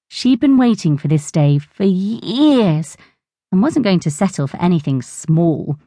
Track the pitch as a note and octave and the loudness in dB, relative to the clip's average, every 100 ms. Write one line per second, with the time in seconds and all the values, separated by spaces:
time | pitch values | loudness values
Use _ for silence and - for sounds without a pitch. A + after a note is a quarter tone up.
0 | _ - B3 C4 C#4+ C4 A#3+ G#3+ E3 D3 | _ -4 0 2 2 4 2 2 0 0
1 | D3 D#3 - D#3+ C#3+ C#3+ - - G3 F#3 | 0 -2 0 0 2 2 -2 -2 0 0
2 | G3+ A#3 - A#3+ D4+ C4 G3 D#3 D#3+ - | -2 -6 -4 0 2 4 2 0 -4 -14
3 | _ _ _ _ _ F#3 C#4+ D#4 G#3 F3+ | _ _ _ _ _ 0 0 0 0 0
4 | D#3+ - G3 - - - F3+ E3+ C#3+ C3+ | -2 -2 -4 -2 -6 -2 0 0 0 -4
5 | - - - D#3+ E3+ C#3+ - C#3+ | -6 -8 -2 0 2 0 -6 -10